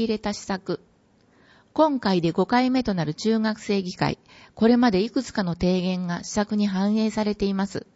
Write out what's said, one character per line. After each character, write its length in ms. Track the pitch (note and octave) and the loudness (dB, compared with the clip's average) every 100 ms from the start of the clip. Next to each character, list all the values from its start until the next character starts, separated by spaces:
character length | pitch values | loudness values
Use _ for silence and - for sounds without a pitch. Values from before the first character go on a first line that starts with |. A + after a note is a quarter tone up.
入 40 | A3+ | -2
れ 100 | G#3+ | -2
た 160 | G#3+ | -4
施 100 | G#3 | -8
策。 360 | - F#3 - F3 _ _ _ _ _ _ _ _ _ | -6 -8 -6 -8 _ _ _ _ _ _ _ _ _
今 260 | - D#4 C4+ | 2 2 2
回 220 | G#3+ F#3 | 0 2
で 120 | E3 | 2
五 120 | D3+ | 2
回 260 | D3 B3 B3+ | 2 2 2
目 140 | C4 | 0
と 80 | B3 | 0
な 120 | F#3 D3+ | -2 -2
る 80 | |
中 240 | D#3 G#3+ A3 | -2 0 0
学 200 | A3 G#3+ | 0 -4
生 220 | - G3 | -2 -2
議 120 | F3+ | -2
会、 240 | - C#3+ - _ - - | -2 -4 -4 _ -20 -12
こ 140 | - A3+ | 2 4
れ 80 | A#3+ | 6
ま 140 | B3 | 4
で 100 | F#3 | 4
い 100 | A3 | 0
く 120 | C#4 | -2
つ 100 | A#3+ | -4
か 100 | - | -4
の 120 | F3+ | -4
提 260 | E3+ F3+ F#3 | 0 2 2
言 260 | F3+ F3+ F3+ | 0 -2 -4
が 160 | E3+ | -6
施 100 | - | -4
策 220 | G#3+ G3+ | -2 0
に 120 | G#3+ G#3 | 0 0
反 300 | F#3+ G3+ A3 | 0 0 2
映 140 | A3 | 0
さ 140 | G#3+ | -2
れ 100 | G#3 | -2
て 120 | G#3 G3 | -2 -2
い 80 | |
ま 120 | G3 G3+ | -2 -4
す。 200 | - - | -6 -12